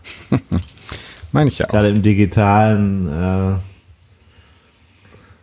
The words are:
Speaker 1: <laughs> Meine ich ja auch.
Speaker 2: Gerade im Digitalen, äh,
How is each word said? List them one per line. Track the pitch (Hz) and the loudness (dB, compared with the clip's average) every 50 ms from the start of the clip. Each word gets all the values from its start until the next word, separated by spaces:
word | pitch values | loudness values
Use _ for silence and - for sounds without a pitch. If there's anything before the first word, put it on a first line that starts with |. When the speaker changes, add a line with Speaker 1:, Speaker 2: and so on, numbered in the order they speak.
| - - - - - - | -20 -20 -20 -14 -6 -4
Speaker 1:
<laughs> | - 131 - - - 90 - - - - - - - - - - - - - - - | -4 -4 -4 -4 -6 -6 -6 -6 -16 -20 -18 -16 -16 -16 -16 -18 -20 -20 -12 -4 0
Meine | 143 151 135 | 0 0 0
ich | - - | 0 -2
ja | - | -4
auch. | - | -2
Speaker 2:
Gerade | - 107 104 104 | 0 2 2 2
im | 104 107 | 2 2
Digitalen, | 98 107 104 98 104 92 - 110 104 101 101 107 110 110 107 101 104 101 98 98 92 82 | 2 2 4 4 2 2 2 2 2 4 4 4 4 4 2 2 0 0 -2 -2 -4 -4
äh, | 71 80 90 92 92 95 95 95 95 92 92 - - - _ _ - _ _ _ _ _ _ _ _ _ _ _ _ _ _ _ _ _ _ _ _ _ _ - - - - - - _ | -4 -2 -2 -2 -2 0 0 -2 -2 -4 -6 -10 -16 -20 _ _ -20 _ _ _ _ _ _ _ _ _ _ _ _ _ _ _ _ _ _ _ _ _ _ -20 -20 -20 -20 -20 -20 _